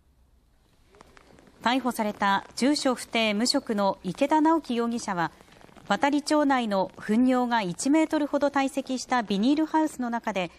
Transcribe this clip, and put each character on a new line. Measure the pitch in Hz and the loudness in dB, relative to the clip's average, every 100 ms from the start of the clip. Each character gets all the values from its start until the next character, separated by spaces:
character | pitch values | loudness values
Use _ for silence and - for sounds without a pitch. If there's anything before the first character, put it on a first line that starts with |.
| _ _ _ _ _ _ _ _ _ - - - - - - - | _ _ _ _ _ _ _ _ _ -20 -20 -20 -20 -20 -20 -6
逮 | 226 262 | -2 0
捕 | 247 | -2
さ | 226 | -4
れ | 214 | -4
た | 208 202 196 - - | -2 0 0 -4 -2
住 | 254 | 0
所 | 294 269 | 0 0
不 | 233 - | -4 -4
定 | 233 220 | -2 0
無 | 208 254 | 0 0
職 | 277 - | 0 -2
の | 208 196 - | -2 0 -2
池 | 185 - 277 | -6 -2 2
田 | 311 | 4
直 | 311 330 | 4 2
樹 | - | 0
容 | 233 233 | -4 -2
疑 | 233 | -4
者 | - | -6
は、 | 180 160 - - - - - - | -4 -4 -6 -20 -20 -20 -12 -4
渡 | 202 285 | 0 2
里 | 285 | 0
町 | - 302 285 | 2 2 4
内 | 262 226 | 2 0
の | 196 - - | -2 -2 -6
糞 | - 220 254 | -2 2 4
尿 | 254 247 | 2 0
が | 233 | -2
一 | 185 165 269 | -2 -4 0
メ | 311 | 2
ー | 311 | 2
ト | 311 | 0
ル | 285 | 0
ほ | 285 | 0
ど | 285 | 0
堆 | 285 269 | 0 -2
積 | 277 262 254 | -4 -6 -6
し | |
た | - 247 | -2 -2
ビ | 208 196 | 0 0
ニ | 240 | 2
ー | 302 | 2
ル | 311 | 0
ハ | 311 | 0
ウ | 311 | 0
ス | - | -2
の | 240 | -6
中 | 233 226 | -6 -4
で、 | 196 170 | -4 -6